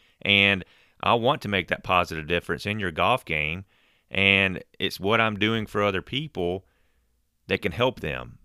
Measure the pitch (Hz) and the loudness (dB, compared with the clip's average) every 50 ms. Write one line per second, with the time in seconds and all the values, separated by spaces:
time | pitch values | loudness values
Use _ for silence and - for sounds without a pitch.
0 | _ _ _ _ - - 101 101 98 101 101 95 - - _ _ _ _ _ _ | _ _ _ _ 0 2 4 6 6 4 4 0 -2 -8 _ _ _ _ _ _
1 | - - 110 120 113 123 147 156 - 107 101 95 87 - 90 - - - 95 90 | 0 2 2 2 2 0 0 0 -2 -2 -2 -2 -2 -2 -4 -6 -2 2 2 2
2 | 87 - 85 80 78 73 85 87 - - 90 - - 104 104 110 98 90 80 76 | 2 2 -2 -6 -4 -2 -2 -2 0 -2 -4 -4 -4 -4 -4 -4 -4 -4 -2 0
3 | 87 98 123 123 - - 82 76 73 76 80 92 101 - _ _ _ _ _ _ | 2 2 2 0 -2 -4 -4 -2 -2 -4 -4 -8 -10 -14 _ _ _ _ _ _
4 | _ _ - 92 98 98 98 98 98 95 92 - - - _ - - 87 - - | _ _ -2 2 4 6 6 6 4 2 0 -4 -8 -14 _ -6 -4 -4 -4 -4
5 | 85 98 113 113 113 110 107 95 101 110 113 113 107 - - 104 101 104 95 92 | 0 0 2 2 2 0 0 0 0 0 0 -2 -4 -4 -2 0 0 0 0 -2
6 | 85 - - 131 160 151 - 101 87 87 90 98 - _ _ _ _ _ _ _ | -4 -6 -8 -8 -8 -8 -6 -4 -2 -2 -2 -4 -6 _ _ _ _ _ _ _
7 | _ _ _ _ _ _ _ _ _ - 104 95 - 98 90 - 120 131 - - | _ _ _ _ _ _ _ _ _ -4 -4 -2 -2 -4 -2 0 0 -2 -2 -4
8 | - 80 69 64 62 60 - - | -6 -8 -8 -8 -10 -12 -16 -20